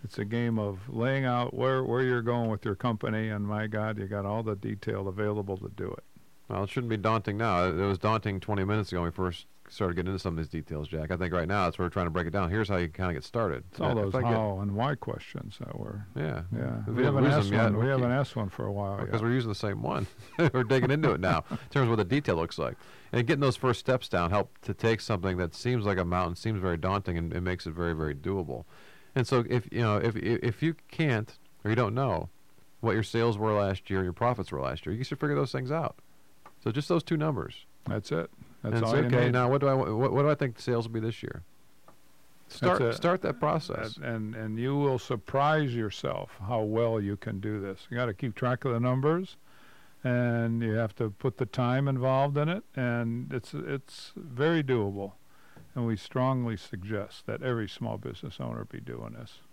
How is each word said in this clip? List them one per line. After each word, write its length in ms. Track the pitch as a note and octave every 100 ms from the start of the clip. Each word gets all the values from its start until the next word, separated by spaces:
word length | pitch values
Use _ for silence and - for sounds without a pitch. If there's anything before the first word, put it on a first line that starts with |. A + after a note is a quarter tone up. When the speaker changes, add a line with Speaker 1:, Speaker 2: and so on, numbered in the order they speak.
| G#2
Speaker 1:
It's 120 | -
a 60 | G#2
game 320 | A#2 A#2+ A2+
of 220 | G#2 F#2+ G#2
laying 380 | - A#2 C3+ C3
out 280 | B2 A#2+
where, 300 | - C3 C3
where 180 | C3 A#2+
you're 200 | B2+ B2
going 280 | A#2 A#2+ A#2
with 140 | G#2+
your 120 | A#2 G2
company, 520 | B2 A2 - A2 A2
and 160 | G#2+ G2+
my 220 | G#2+ G#2+
God, 300 | A2 G#2+ G#2+
you 80 | G2
got 200 | G#2 G2
all 160 | G#2+
the 140 | A2 G2+
detail 520 | A2 G#2 - G#2 G2
available 480 | F#2+ G#2 G#2 G2 F#2+
to 120 | G2+ F2+
do 140 | F#2+
it. 120 | - - - - - -
Speaker 2:
Well, 160 | G2
it 60 | G2
shouldn't 200 | - A#2+
be 80 | A2
daunting 400 | G#2 A2 G2+ G2+
now. 280 | A2+ F#2 F2+
It 80 | E2
was 220 | G2 F#2+
daunting 420 | G#2+ A2 G#2+ F#2+
twenty 240 | - G2+ G2
minutes 260 | G#2+ G2+
ago 100 | F2+
when 80 | E2+
we 40 | E2
first 300 | F#2 F2 - - -
started 260 | - G2 F2
getting 160 | F2+
into 80 | F#2+
some 120 | F#2+
of 40 | E2
these 120 | D#2
details, 400 | E2+ D2+ D#2 D2+
Jack. 220 | D#2+ D#2
I 40 | F2
think 180 | F2+
right 140 | F2 E2
now 180 | G2+ F2+
it's 100 | -
where 60 | F2
we're 60 |
trying 160 | G2+ F2
to 20 |
break 180 | E2 E2+
it 40 |
down. 180 | F2+ F2+
Here's 180 | G2+ G2+
how 80 | G2
you 140 | F2
kinda 240 | D#2 F#2
get 100 | D#2+
started. 400 | - A#2 A2 C2+ -
Speaker 1:
It's 80 | -
all 120 | D3
Speaker 2:
Uh, 100 | A#2+
Speaker 1:
those 80 | G2
Speaker 2:
if 60 | B2+
I 60 |
get 80 | A#2+
Speaker 1:
how 260 | A2+ G#2+ F#2+
and 160 | G2+ G2+
why 200 | B2+ D3
questions 640 | - - - - - -
that 200 | - -
we're, 240 | - G#2 G2+
Speaker 2:
Yeah. 280 | - D#3 B2+ F2
Speaker 1:
yeah. 260 | A2+ - -
Speaker 2:
If 60 | G#2+
Speaker 1:
We 60 | A#2+
Speaker 2:
we 80 |
don't 100 | C3+ C#3
Speaker 1:
haven't 80 |
Speaker 2:
lose 100 | C3 D3
Speaker 1:
asked 100 | G2+
Speaker 2:
them 80 |
yet, 100 | G#2+
Speaker 1:
one, 100 | A2+
we 60 | G#2
Speaker 2:
we'll 80 | B2
Speaker 1:
haven't 180 | C3+ B2
Speaker 2:
keep 100 | B2+
Speaker 1:
asked 160 | C#3 -
one 140 | G#2
for 160 | - G#2+
a 60 |
while 260 | G2+ G2+ G2
Speaker 2:
Because 240 | A2+ A2
Speaker 1:
yet. 20 | A2+
Speaker 2:
we're 40 |
using 140 | B2+ A#2
the 80 | G2+
same 260 | G#2+ G#2
one. 260 | A2 - - - - -
<laughs> 160 | D#3+
We're 100 | C3 A#2
digging 260 | C3 B2
into 200 | D3 D3+
it 100 | F2+
now 240 | F#2 E2 -
in 80 | - -
terms 140 | C#3+
of 60 | B2
what 40 | A2+
the 40 |
detail 320 | F#2 C3 C#3+ F2
looks 220 | E2+ -
like. 160 | C2+ - - - -
And 120 | A#2+ A#2+
getting 140 | D3+
those 160 | C#3 A#2+
first 240 | C3 B2
steps 300 | - B2+ -
down 220 | F#2 F2
help 260 | G2+ G2 -
to 100 | -
take 260 | G2+ A2+ A2+
something 380 | - G#2 F#2+ F2+
that 180 | F2 -
seems 300 | B2 B2 G#2
like 120 | F#2
a 40 | F2
mountain, 300 | F2+ F2 F2+
seems 240 | A2+ G#2+
very 160 | F#2 E2+
daunting, 420 | F2+ G2 F#2 E2+
and 140 | E2+
it 60 | E2+
makes 240 | F2+ F2+ -
it 60 |
very, 220 | D#2+ E2+
very 200 | D#2+ D#2 C#2
doable. 500 | E2+ G2 D#2 A#1+ - - - - - -
And 100 | A#2+
so 200 | B2+ A#2
if, 240 | A#2+ -
you 80 | -
know, 160 | A#2 G#2
if, 200 | A#2 A2
if, 220 | - A#2
if 180 | A#2+ G#2+
you 120 | D#3+ D#3+ -
can't 480 | - D#3+ A#2 G#2 - - -
or 60 | G#2
you 60 | A2+
don't 180 | A2+ A2+
know 320 | C3+ E2+ E2 - - - - -
what 100 | A#2
your 120 | G#2
sales 340 | G#2 A#2+ A#2 G#2
were 160 | A2
last 360 | G#2+ G2+ F#2+ -
year 100 | G2
and 60 | F#2
your 60 |
profits 380 | E2+ A#2+ A#2 F2+
were 80 | C#2
last 260 | C2+ C#2 -
year, 80 |
you 120 | G#2+ C3
should 140 | C#3
figure 160 | D3+ C#3+
those 160 | C#3
things 180 | C3+ C3
out. 240 | D#3 D3 - - - - - - -
So 100 | -
just 180 | A2+ D3
those 140 | E3+
two 120 | - E3
numbers. 480 | D#3 C3 C#2 - - - -
Speaker 1:
That's 240 | G#2 -
it. 180 | D3 - - - -
That's 140 | - A#2
Speaker 2:
And 100 | A2
Speaker 1:
all 60 |
Speaker 2:
say, 80 | B2+
Speaker 1:
you 60 | B2
Speaker 2:
"Okay, 160 | B2 B2
Speaker 1:
need. 60 |
Speaker 2:
now 160 | B2 B2
what 100 | C#3
do 60 | C#3
I, 60 |
what, 400 | C3+ F2+ A2 C3
what 80 | B2
do 80 | C#3+
I 60 | D3
think 240 | C3+ A2+
sales 280 | - A#2+ A2+
will 60 |
be 60 | A2+
this 240 | A2 A2
year?" 180 | - - F2+ - - - - - - - - - -
Start, 300 | - F#3 F3+
Speaker 1:
That's 160 | A#2+ A#2
it. 20 |
Speaker 2:
start 240 | E3+ F#3
that 160 | - -
process. 580 | D3+ D#3+ - - A2 A2
Speaker 1:
And, 80 | C#3
and, 300 | A2+ G#2+ A2+
and 240 | A2 A2
you 160 | B2 C#3+
will 220 | C#3+ C3
surprise 720 | - B2 - C3+ D3 D#3 D3
yourself 640 | A#2+ G#2+ - - - - - G2
how 140 | A#2+
well 400 | G#2+ A2 A#2 A2+
you 160 | G2+ G2+
can 220 | - G2+
do 200 | G#2 G#2+
this. 280 | G2 F#2+ -
You 80 | A#2+
gotta 160 | B2
keep 220 | G#2 C3 -
track 280 | B2+ B2+ C3+
of 80 |
the 60 | A#2
numbers, 580 | B2 B2+ C#3+ E3+ F#3 - - - - - - -
and 580 | B2+ B2 A#2+ A#2 A#2 A2+
you 120 | A2+
have 200 | G#2+ A2+ -
to 120 | A2+
put 280 | G#2 C3+ -
the 100 | A#2+
time 400 | - A#2+ B2+ C#3
involved 500 | C3 C3 C3 C#3+ C#3+
in 120 | D3+
it, 140 | F#3 - -
and 580 | B2 A#2 A#2 A#2 B2
it's, 200 | C3+ - D3
it's 560 | - C#3 - - - -
very 480 | E3 A#2+ D3 E3
doable. 500 | C#3 B2+ G2+ G2+ G2 - - - - - -
And 140 | - A#2
we 80 | A2
strongly 600 | - C3 B2+ C3 A#2+ G#2+
suggest 680 | - F#2 F#2+ A2 G#2 - -
that 140 | A2
every 280 | C3 A#2 G#2
small 280 | - A2+ A2
business 400 | - - - -
owner 240 | B1 A1+ A1
be 160 | -
doing 320 | A1+ A#1 A1
this. 260 | A#1 A#1+ - -